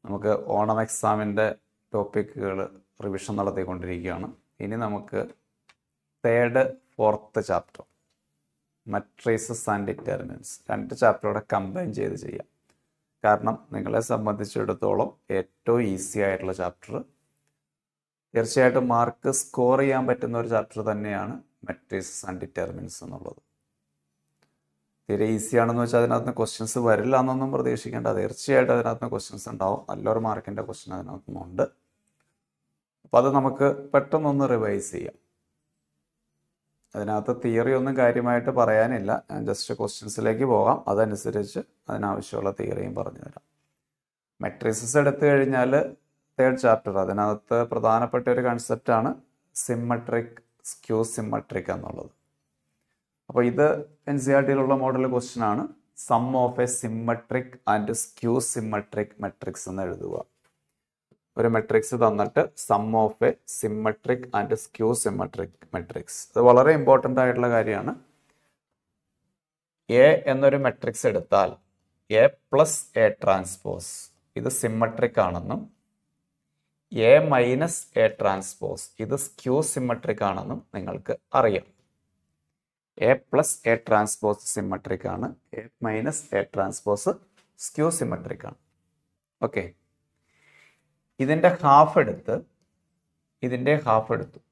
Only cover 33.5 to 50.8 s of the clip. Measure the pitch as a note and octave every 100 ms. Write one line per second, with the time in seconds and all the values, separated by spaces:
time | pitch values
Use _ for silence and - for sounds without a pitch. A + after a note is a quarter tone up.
33.5 | C3 C#3 C#3 - C#3 C#3 D#3 D3+ C#3 C3+
34.5 | A#2 G#2+ G2+ G2+ F2 - _ _ _ _
35.5 | _ _ _ _ _ _ _ _ _ _
36.5 | _ _ _ _ G#2 G#2 G#2+ G#2+ B2 B2
37.5 | A2+ A#2+ C3 C3 C3 A#2+ A#2+ B2 A#2+ C3
38.5 | B2+ A2+ G#2+ A2+ A#2+ G2 - _ G2+ A2
39.5 | G#2 - A2+ A2 - A2 G#2+ A2 A2 C3+
40.5 | G#2+ G#2 C3+ - G2+ A2 G2+ - G#2 G2+
41.5 | F#2+ - _ - G#2+ G#2 G2+ G2+ G#2+ G2
42.5 | G2 G#2 G2 G2 G2+ - - - - _
43.5 | _ _ _ _ _ _ _ _ _ G#2
44.5 | - A#2+ A2 A#2+ D3 C#3+ C#3 D3 C#3 C3+
45.5 | C3 B2+ C#3+ F3+ - _ _ _ - C3
46.5 | B2+ A#2+ A2 - G2 F#2+ G2+ G#2 G#2+ _
47.5 | A#2+ A#2 A#2+ A#2+ A2+ A#2+ B2 B2 B2 B2
48.5 | A#2 - A#2+ - A2+ B2+ - _ _ _
49.5 | - - A#2+ A#2+ A#2 A#2 A#2 A#2 - _
50.5 | _ - -